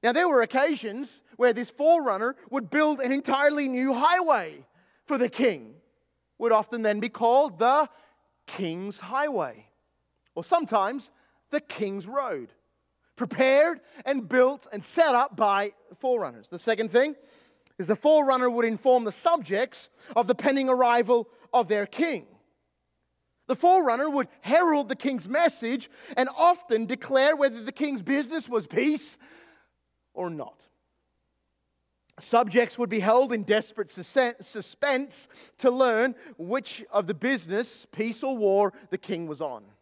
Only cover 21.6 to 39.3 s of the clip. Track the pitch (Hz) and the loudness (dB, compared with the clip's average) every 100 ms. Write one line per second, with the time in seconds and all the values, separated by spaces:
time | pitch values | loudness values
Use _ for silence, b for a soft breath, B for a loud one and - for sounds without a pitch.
21.6 | 196 208 202 - 330 247 - _ _ _ | 2 -2 -4 -2 -2 -2 -10 _ _ _
22.6 | _ _ _ _ _ _ _ _ _ 254 | _ _ _ _ _ _ _ _ _ 0
23.6 | 349 370 302 233 302 285 254 b 175 294 | 4 6 4 0 0 -2 -4 b 0 2
24.6 | 349 294 220 254 269 254 165 269 339 - | 4 2 0 -4 -4 -6 -4 0 0 0
25.6 | 233 254 - B B 254 254 - 330 349 | -6 -6 -8 B B -2 -2 2 2 2
26.6 | - 226 226 254 - 269 269 311 277 226 | 0 -2 -2 -6 0 2 2 2 0 -2
27.6 | 220 - 294 269 175 277 254 320 247 240 | -12 -6 -4 -4 -2 -2 -2 -8 -4 -6
28.6 | 160 - 262 302 - - b b b b | -2 -2 0 -2 -6 -18 b b b b
29.6 | b _ _ _ _ - 175 160 113 _ | b _ _ _ _ -10 -10 -8 -14 _
30.6 | _ _ _ _ _ _ _ _ _ _ | _ _ _ _ _ _ _ _ _ _
31.6 | _ _ _ _ _ - - 233 226 185 | _ _ _ _ _ -20 0 0 2 2
32.6 | 233 - 240 214 190 233 262 220 196 214 | 0 -2 -4 -2 2 2 2 -2 0 -2
33.6 | - - 208 - 170 277 247 240 190 220 | -2 -10 -10 -10 -4 0 0 -2 -14 -14
34.6 | - - 285 262 277 - - B B _ | -14 -6 -2 -2 -4 -14 -20 B B _
35.6 | 262 247 262 220 247 254 330 233 170 247 | 0 2 2 4 0 -4 -16 -16 -6 -6
36.6 | 220 - 226 202 180 175 233 262 165 196 | -6 -16 -4 -4 -2 -4 -2 -4 -4 -6
37.6 | 240 - - - 220 226 269 262 208 196 | -6 -10 -18 -8 -8 -6 -6 -2 0 2
38.6 | 202 - B 185 - 185 165 | 0 -2 B -10 -8 -8 -8